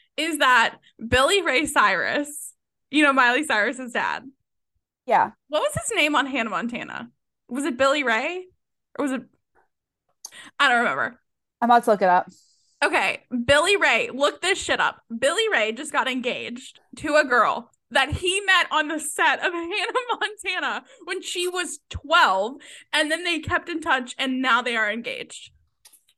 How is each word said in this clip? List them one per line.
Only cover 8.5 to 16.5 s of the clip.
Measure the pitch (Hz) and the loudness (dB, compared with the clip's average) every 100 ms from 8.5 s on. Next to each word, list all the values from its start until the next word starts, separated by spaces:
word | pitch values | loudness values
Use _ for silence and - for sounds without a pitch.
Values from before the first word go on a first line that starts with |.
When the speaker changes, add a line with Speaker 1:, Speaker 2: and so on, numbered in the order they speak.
| _ _ _ _ - | _ _ _ _ -4
Speaker 1:
Or | |
was | 285 | -4
it, | 269 - _ _ _ _ _ _ _ _ _ - - - - | -4 -8 _ _ _ _ _ _ _ _ _ -20 -20 -10 0
I | 269 | 2
don't | 240 | 4
remember. | 226 135 117 - _ _ _ - | 0 -2 -4 -6 _ _ _ -2
Speaker 2:
I'm | 240 | 4
about | 240 | 6
to | 233 | 6
look | 202 | 4
it | 190 | 6
up. | 180 - - _ _ _ - | 4 2 -12 _ _ _ -2
Speaker 1:
Okay. | 294 302 190 - - 247 240 | 0 2 0 -4 -6 -4 4
Billy | 285 349 403 | 4 4 4
Ray, | 302 226 131 | 4 2 0
look | 254 311 311 | 0 0 0
this | 349 392 | -2 -2
shit | - 247 | 0 0
up. | 156 - - 226 | 0 -2 -12 -2
Billy | 269 359 440 | 0 0 0
Ray | 285 214 | 0 -2
just | 226 269 | -4 -6
got | 277 240 | -4 -2
engaged | 254 240 151 113 | -2 -4 -6 -8